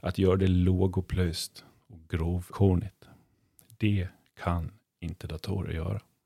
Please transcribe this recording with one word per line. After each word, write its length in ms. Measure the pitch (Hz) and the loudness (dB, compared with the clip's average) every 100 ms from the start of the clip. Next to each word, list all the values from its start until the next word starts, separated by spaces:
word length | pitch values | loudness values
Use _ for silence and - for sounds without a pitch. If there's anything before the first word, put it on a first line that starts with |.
Att 180 | - 87 | -4 2
göra 180 | 95 95 | 4 4
det 100 | 95 | 4
lågupplöst 1160 | 90 90 92 92 92 90 - 87 82 - - - _ _ | 4 4 2 2 0 -4 -2 -2 -2 -10 -14 -20 _ _
och 200 | 82 82 | -20 -8
grovkornigt. 1000 | 85 82 90 90 - 98 90 95 _ - - _ _ _ _ _ - | -4 -2 -2 -6 4 4 4 0 _ -20 -20 _ _ _ _ _ -2
Det 300 | 107 101 87 - _ - | 0 0 -2 -10 _ -6
kan 300 | - 85 82 - _ _ | -4 -2 -4 -12 _ _
inte 260 | 85 90 82 | -12 -10 -10
datorer 460 | 82 - 101 - | -10 -6 -6 -4
göra. 280 | - - 101 _ _ | -6 -4 -6 _ _